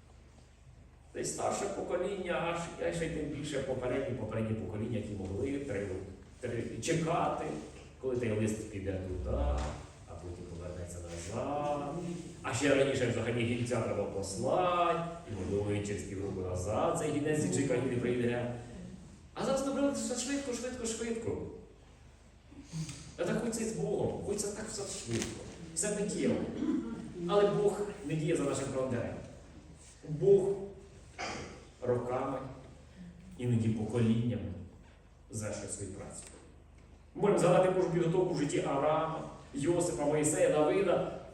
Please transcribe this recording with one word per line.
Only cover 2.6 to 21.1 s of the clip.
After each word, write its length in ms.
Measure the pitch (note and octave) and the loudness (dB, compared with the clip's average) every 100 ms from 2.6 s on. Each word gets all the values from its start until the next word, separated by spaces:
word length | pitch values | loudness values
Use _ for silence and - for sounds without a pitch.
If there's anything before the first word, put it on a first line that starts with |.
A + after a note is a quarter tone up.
| - - E3+ | -4 -2 -2
а 60 | |
ще 120 | E3 D#3+ | 0 0
й 40 | |
тим 160 | D3+ D3 | -2 -2
більше 340 | C3+ - - | -4 -4 -2
попередні, 580 | - A#2+ B2 C3+ - - | 0 0 0 0 0 -2
попередні 380 | A2 A2+ A2 A2 | -2 0 0 0
покоління, 420 | F#2 - A2+ A2 | -2 -4 -2 -2
які 160 | G2 | -2
могли 460 | G2 F#2+ G2 C#3 - | -4 -4 -2 -2 -2
три, 280 | - G2 G2 F#2 - - - - | -2 -4 -4 -4 -8 -12 -18 -10
три, 240 | - A#2+ - A#2 | -4 -4 -4 -4
чекати, 640 | E3 D#3+ D#3+ - - - D#3 D3+ - - - - | 0 2 2 2 2 0 -4 -6 -8 -14 -18 -8
коли 160 | C3 A#2+ | -2 0
той 220 | A2+ G#2+ | 2 2
лист 320 | A2 - - | 2 0 -4
піде 200 | G2+ F#2+ | -4 -2
туди, 460 | F#2 F#2 F2 - C#2+ C2+ C2+ - - - - - | -2 -2 -4 0 2 2 2 0 -4 -12 -16 -14
а 60 | F2 | -12
потім 240 | F2 E2+ E2+ | -10 -10 -10
повернеться 520 | E2+ E2+ E2+ E2+ - | -10 -8 -8 -8 -10
назад. 960 | - E2+ - B2 C3+ D3 D3 D3 C#3+ E3+ F3 - - - | -10 -8 -6 -4 -2 -2 0 -2 -2 -4 -6 -6 -8 -10
А 120 | C#3 | -4
ще 220 | A#2+ C#3+ C#3 | 2 6 6
раніше 320 | C3 - A#2+ | 6 4 2
взагалі 360 | A2+ A2 A#2 A2+ | 2 0 0 0
гільця 360 | A#2 A#2+ A#2 | 0 0 0
треба 220 | G#2+ G#2 | 0 0
послати, 960 | G2+ G2 F#2+ F#2+ B2+ F3+ F3+ F3+ E3+ E3 E3+ - - | -2 -2 -4 -2 2 4 4 4 4 2 -2 -6 -8
і, 100 | G2 | -6
можливо, 300 | F2+ G2+ G2+ | 0 0 2
він 160 | G2+ G2+ | 0 0
через 160 | F#2+ | -4
півроку 380 | F#2+ F#2+ G2 F#2+ | -4 -4 -4 -4
назад 580 | F2+ F2+ - - - D#3+ | -2 -2 0 2 2 2
цей 120 | D3+ | 0
гінець 300 | C#3+ D3 D3+ | 0 2 2
зачекає, 400 | - - B2 B2 | 2 2 2 2
не 160 | B2+ A#2+ | 2 0
прийде. 580 | A#2+ B2 A#2 A#2+ A#2+ - - - - - - - - | 2 2 2 0 -2 -4 -10 -12 -12 -14 -16 -18 -14
А 120 | - A3+ | -4 0
зараз, 200 | C4+ C#4 | 2 2
наприклад, 300 | C4+ C#4+ - | 2 2 2
все 200 | - B3 | -2 -2
швидко, 380 | A#3+ C#4 C4 | -2 -2 -2
швидко, 320 | A#3 B3+ B3 A3+ | -4 -4 -4 -4
швидко. 460 | - A#3 | -2 -2